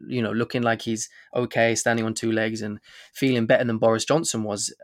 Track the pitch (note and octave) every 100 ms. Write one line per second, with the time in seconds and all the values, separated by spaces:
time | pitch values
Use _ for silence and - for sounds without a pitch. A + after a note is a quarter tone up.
0 | - B2+ G#2+ A2 A2+ B2+ A#2 A2 A#2 A2
1 | - - - B2 A#2+ A#2 A2+ A2+ B2 A#2
2 | A2 A2+ A#2 A2 A2 A2 G#2+ G#2+ _ -
3 | - - C3+ A#2+ A2+ B2 A#2+ A2 A2+ A2+
4 | - D3+ E3+ A2+ G#2+ G#2 - -